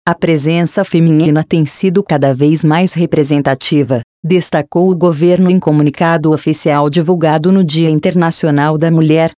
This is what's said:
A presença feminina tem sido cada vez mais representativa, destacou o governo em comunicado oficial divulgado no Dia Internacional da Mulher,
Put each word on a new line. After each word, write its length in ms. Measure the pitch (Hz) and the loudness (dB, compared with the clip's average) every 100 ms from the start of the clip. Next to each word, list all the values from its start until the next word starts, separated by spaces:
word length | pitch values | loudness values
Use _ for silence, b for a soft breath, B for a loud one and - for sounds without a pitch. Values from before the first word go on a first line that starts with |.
A 120 | - 170 | -6 -2
presença 680 | 170 156 147 170 165 - | 0 0 0 0 -2 -2
feminina 600 | 190 170 165 156 160 151 160 | -2 0 2 2 2 0 0
tem 160 | 165 | -2
sido 380 | 147 - 190 185 | -2 -2 -2 -2
cada 320 | 202 151 135 | 0 0 0
vez 300 | 131 147 156 | 2 2 2
mais 280 | 156 160 185 | 2 2 0
representativa, 1120 | 170 165 156 143 147 135 131 - 151 127 123 - _ 160 | -2 -2 0 0 0 -2 -4 -2 -2 0 -4 -6 _ -2
destacou 640 | 180 - 160 143 170 185 | -2 0 -4 -2 0 0
o 60 | 180 | 2
governo 560 | 175 147 175 180 180 | 0 0 2 2 2
em 80 | 185 | 2
comunicado 720 | - 151 147 - 170 165 156 | 0 0 0 0 -2 0 0
oficial 560 | 156 156 151 165 147 147 | -2 -2 -4 -2 0 0
divulgado 600 | 160 160 180 156 156 170 | 0 -2 0 0 0 2
no 120 | 190 | 2
Dia 260 | 170 156 165 | 0 0 0
Internacional 880 | 151 185 175 165 - 160 143 147 156 | 0 0 0 -2 -2 -2 0 0 0
da 100 | 165 | 0
Mulher, 400 | 165 156 160 165 | 2 2 2 0